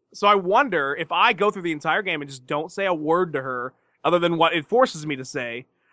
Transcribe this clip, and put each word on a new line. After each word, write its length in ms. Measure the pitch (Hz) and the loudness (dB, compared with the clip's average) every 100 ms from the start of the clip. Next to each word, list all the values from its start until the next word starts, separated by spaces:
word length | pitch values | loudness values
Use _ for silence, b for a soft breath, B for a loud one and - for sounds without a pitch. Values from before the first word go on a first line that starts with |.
| _ | _
so 140 | - 202 | 0 2
I 80 | 202 | 4
wonder 600 | 180 220 277 165 139 143 | 4 2 4 0 -2 -4
if 140 | 160 | -4
I 220 | 170 226 | 2 2
go 180 | 185 202 | 4 0
through 120 | 202 | -2
the 80 | 170 | -6
entire 300 | 151 165 185 | -4 -2 -2
game 200 | 185 156 | -2 -6
and 80 | 139 | -8
just 160 | 135 127 | -14 -6
don't 260 | 151 170 | -6 -6
say 140 | - 196 | -4 -2
a 80 | |
word 400 | 165 151 170 175 | -2 0 0 0
to 80 | 143 | -4
her 320 | 131 127 127 _ _ _ | -6 -8 -8 _ _ _
other 160 | 147 175 | 0 2
than 180 | 170 165 | 2 4
what 160 | 165 | 4
it 120 | 165 143 | 2 0
forces 400 | 233 262 156 151 | 2 2 0 -8
me 100 | 135 | -8
to 100 | 131 | -8
say, 400 | 139 120 120 - _ _ | -8 -8 -10 -14 _ _